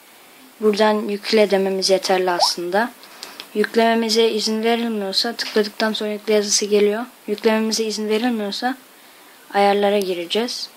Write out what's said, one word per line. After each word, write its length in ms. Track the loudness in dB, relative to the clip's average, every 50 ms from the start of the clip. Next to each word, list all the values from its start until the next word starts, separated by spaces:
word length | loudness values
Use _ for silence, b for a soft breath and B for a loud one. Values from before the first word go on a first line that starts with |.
| -20 B B B B B B B B B -8 0
Buradan 480 | 0 2 4 4 4 4 4 2 0 -4
yükle 420 | -6 -6 -2 2 4 4 4 4
dememiz 400 | 4 2 2 0 0 -2 2 2
yeterli 400 | 2 2 2 0 0 0 2 0
aslında. 600 | 0 0 0 -2 -2 -4 -4 -2 -2 0 -2 -2 -6 B B B B B B B B B B B -4
Yüklememize 760 | -2 -2 0 2 2 2 4 2 0 0 0 2 2 2 2
izin 340 | 0 -2 -2 -2 -2 -2 0
verilmiyorsa 680 | 0 0 0 -2 -4 -4 -4 -6 -4 -4 -4 -4 -4 -6
tıkladıktan 600 | -6 -8 -2 0 0 0 0 -2 -4 -2 -2 -2
sonra 180 | -4 -4 -6
yükle 240 | -6 -6 -2 0 2
yazısı 300 | 2 2 2 0 -2 0
geliyor. 400 | 2 4 4 4 4 2 0 -4 -8 -12 -14 -8
Yüklememize 580 | -8 -6 0 2 2 2 2 0 0 -2 -2 -2
izin 240 | -4 -4 -4 -2 -2
verilmiyorsa 680 | -2 0 0 0 -2 -2 -4 -6 -6 -4 -4 -6 -6 -6 -12 B B B B B B B B B B B B -4 0
ayarlara 440 | 2 4 4 4 4 2 2 2 2
gireceğiz. 680 | 0 -2 -4 -6 -6 -4 -2 -2 -2 -2 -6 -8 -10 -12 -14